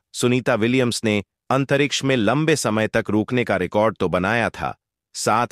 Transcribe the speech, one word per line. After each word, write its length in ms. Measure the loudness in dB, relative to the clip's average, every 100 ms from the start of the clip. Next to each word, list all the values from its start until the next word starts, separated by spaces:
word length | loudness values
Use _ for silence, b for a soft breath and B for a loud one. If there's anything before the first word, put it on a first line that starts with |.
| _
सुनीता 420 | -4 0 0 0 0
विलियम्स 480 | 2 2 0 0
ने 200 | 0 0 -2 _ -2
अंतरिक्ष 520 | -2 0 0 0 -2
में 120 | 0 2
लंबे 400 | 2 2 2 0
समय 320 | 0 0 0
तक 180 | 0 0
रुकने 340 | 0 0 -2
का 140 | 0 -2
रिकॉर्ड 400 | 0 0 0 0
तो 120 | -2
बनाया 400 | 0 0 0 -2
था, 280 | -4 -8 -8 _ _ _
साथ 340 | -6 0 0 0